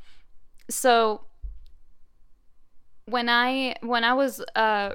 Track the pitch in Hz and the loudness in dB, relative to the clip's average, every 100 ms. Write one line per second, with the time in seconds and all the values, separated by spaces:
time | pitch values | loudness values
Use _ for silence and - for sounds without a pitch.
0 | - - - - - - - - 262 233 | -14 -16 -16 -18 -18 -18 -10 0 4 6
1 | 226 208 - - - - - - - - | 4 0 -8 -12 -12 -12 -16 -18 -20 -20
2 | - _ - - - - - - - - | -20 _ -20 -20 -20 -20 -20 -20 -18 -18
3 | - 240 240 240 247 262 262 - 233 240 | -4 0 2 4 4 0 -2 -4 -2 2
4 | 226 254 277 208 - - 220 208 202 | 4 4 2 -2 -4 0 2 2 -2